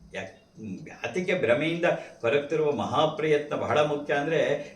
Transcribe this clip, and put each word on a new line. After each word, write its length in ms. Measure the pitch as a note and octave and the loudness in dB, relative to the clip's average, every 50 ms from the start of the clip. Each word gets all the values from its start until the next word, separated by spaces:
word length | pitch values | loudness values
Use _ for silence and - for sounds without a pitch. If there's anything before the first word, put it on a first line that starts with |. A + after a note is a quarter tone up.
| - - - | -20 -14 -10
ಯಾಕ್-, 720 | F#2 F2+ - - - - _ _ - A2 G#2 F#2 - - - | -10 -10 -10 -14 -18 -20 _ _ -14 -10 -10 -10 -10 -12 -14
ಯಾತಕ್ಕೆ 460 | - - - - - F#3 F3+ F#3 F#3 | -12 -10 -8 -6 -4 -4 -2 0 0
ಭ್ರಮೆಯಿಂದ 500 | - - A2+ A#2+ C3 D3+ D#3+ E3+ E3+ E3+ E3+ - - - - - - | 0 2 2 2 2 2 0 -2 0 2 0 0 0 -4 -10 -10 -4
ಹೊರಗ್ತಿರುವ 520 | - A#2 - D3 C#3+ - D#3+ D3+ D#3 D3 C3 | 0 2 2 2 2 0 0 2 2 2 2
ಮಹಾಪ್ರಯತ್ನ 840 | G#2+ G2 - A#2 C#3+ D#3 D3+ D#3 - D3+ D#3 D3+ C#3+ C#3+ - C#3 | 0 -2 0 2 2 2 2 2 0 2 2 2 2 2 0 -4
ಬಹಳ 240 | - - - D3+ D3+ | -4 -2 2 2 4
ಮುಖ್ಯ 360 | D3+ D3+ D3 C#3+ C#3+ - D3+ | 4 2 0 -2 -2 -2 0
ಅಂದ್ರೆ, 600 | C#3+ C#3+ D#3+ D#3+ D3+ - B2 - C#3+ - - - | 0 0 2 2 2 2 2 0 -2 -4 -8 -12